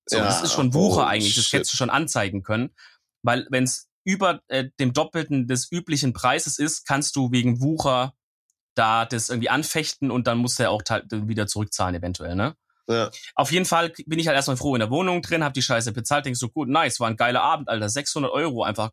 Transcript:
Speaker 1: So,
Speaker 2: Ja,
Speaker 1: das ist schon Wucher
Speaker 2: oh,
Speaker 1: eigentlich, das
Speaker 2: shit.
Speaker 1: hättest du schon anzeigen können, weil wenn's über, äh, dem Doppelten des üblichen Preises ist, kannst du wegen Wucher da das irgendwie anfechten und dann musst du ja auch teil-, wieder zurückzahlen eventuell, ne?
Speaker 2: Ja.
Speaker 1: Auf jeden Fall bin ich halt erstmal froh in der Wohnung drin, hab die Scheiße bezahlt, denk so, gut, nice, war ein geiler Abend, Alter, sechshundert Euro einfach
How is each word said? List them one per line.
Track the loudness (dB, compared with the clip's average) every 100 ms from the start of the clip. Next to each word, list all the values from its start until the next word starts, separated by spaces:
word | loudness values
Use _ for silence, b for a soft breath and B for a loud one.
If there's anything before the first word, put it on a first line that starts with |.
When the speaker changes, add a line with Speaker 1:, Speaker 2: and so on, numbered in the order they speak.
| -2
Speaker 1:
So, | 0
Speaker 2:
Ja, |
Speaker 1:
das | 2 0
ist | 0
schon | 2 2
Wucher | 4 4 4
Speaker 2:
oh, | 2
Speaker 1:
eigentlich, | 2 2
das | 2 2
Speaker 2:
shit. | 0
Speaker 1:
hättest | 0
du | -2
schon | 0
anzeigen | 0 0 0 -2 -4
können, | -4 -2 -2 B B B _ _
weil | 0 0 0
wenn's | 0 0 -2 -10 _
über, | -4 0 2 0 -4
äh, | -4 -4 -2
dem | 0
Doppelten | 2 0 -2 -2 0 0
des | -2 -2
üblichen | -6 -2 0 0
Preises | 2 2 2 -2 -2
ist, | -2 -2 -2
kannst | 0 0
du | 0 2
wegen | 2 2 2
Wucher | 0 0 0 0 0 -6 _ _ _ _ _
da | 0 2 4
das | 2 -2 -2
irgendwie | -2 0
anfechten | 0 0 -2 -4 -2 -2
und | 0 0
dann | 0
musst | 0 0
du |
ja | 0
auch | 0
teil-, | 0 -4 -2
wieder | -6 -4 -2 -2
zurückzahlen | -2 -4 -2 -2
eventuell, | -2 -6 -6 -6
ne? | -2 -2 -4 _ _ -2
Speaker 2:
Ja. | 0 -2 B B -2
Speaker 1:
Auf | 0
jeden | 2
Fall | 2 2 0 -4 -6
bin | -2
ich | 2
halt |
erstmal | 2 2 0
froh | 0
in | 0
der | 2
Wohnung | 0 0 0
drin, | 0 0
hab | 0
die | -2
Scheiße | 0 0 0
bezahlt, | -4 0 0 0
denk | -6
so, | -6
gut, | -4 0
nice, | 2 2 0
war | -2
ein | 2
geiler | 2 2
Abend, | 2 0 0
Alter, | -2 -2
sechshundert | -4 -4 -4 -2
Euro | -2 -2 -2
einfach | -2 -2 -4